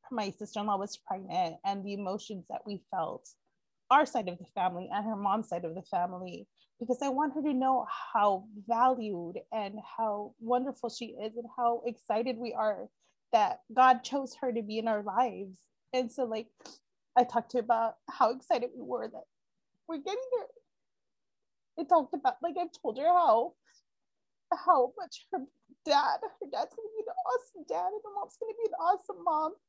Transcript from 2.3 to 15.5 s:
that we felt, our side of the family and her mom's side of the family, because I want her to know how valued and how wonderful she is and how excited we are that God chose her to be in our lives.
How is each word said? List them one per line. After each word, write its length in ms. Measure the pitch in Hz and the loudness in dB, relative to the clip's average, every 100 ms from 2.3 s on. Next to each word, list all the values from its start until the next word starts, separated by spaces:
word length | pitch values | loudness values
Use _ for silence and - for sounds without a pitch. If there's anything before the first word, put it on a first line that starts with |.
| 196 - | -12 -10
that 120 | - - | -12 -8
we 160 | 202 _ | -10 _
felt, 380 | 185 165 - - - _ _ _ _ _ | -4 -4 -6 -14 -20 _ _ _ _ _
our 160 | 269 302 | 6 6
side 220 | 247 185 | 0 -4
of 100 | 175 | -8
the 60 | 180 - | -10 -2
family 340 | 185 175 185 | 0 -2 -6
and 140 | 202 208 | -4 -4
her 100 | 208 | -2
mom's 340 | 202 214 214 | 0 0 -2
side 160 | 175 170 | -6 -6
of 100 | 170 | -8
the 80 | |
family, 640 | 175 185 180 180 185 175 202 _ _ _ | -4 -2 -2 -4 -10 -12 -16 _ _ _
because 180 | 233 247 | -4 -2
I 80 | 277 | 0
want 260 | 262 294 214 | 0 0 0
her 60 | |
to 100 | 285 | -2
know 320 | 254 262 262 - - - | 2 2 2 0 -8 -2
how 320 | 226 208 190 214 208 202 | 4 4 4 -4 -18 -2
valued 680 | 226 254 254 214 180 170 185 - | 4 4 4 -2 -4 -6 -10 -6
and 260 | 220 202 214 - - | -6 -6 -8 -12 -2
how 360 | 220 208 208 _ | -2 -2 -6 _
wonderful 500 | 226 247 269 269 233 | 0 0 0 -6 -8
she 260 | - 233 - | -8 -12 -8
is 160 | 220 226 | -8 -8
and 80 | 233 - | -12 0
how 280 | 240 233 247 | 0 2 -4
excited 520 | 220 - 214 233 226 | -8 -2 0 0 -4
we 160 | 240 | -6
are 340 | - 214 190 214 _ _ _ _ | 0 0 -2 -8 _ _ _ _
that 280 | 233 202 - _ | 2 2 -2 _
God 300 | 226 254 247 | 6 8 8
chose 320 | - 277 269 - | 2 -4 -4 -4
her 100 | 262 | -2
to 100 | 226 | -2
be 180 | 208 214 | -2 -2
in 80 | 226 | 0
our 160 | 214 | -2
lives. 560 | 202 196 254 185 196 | 0 0 0 -2 -12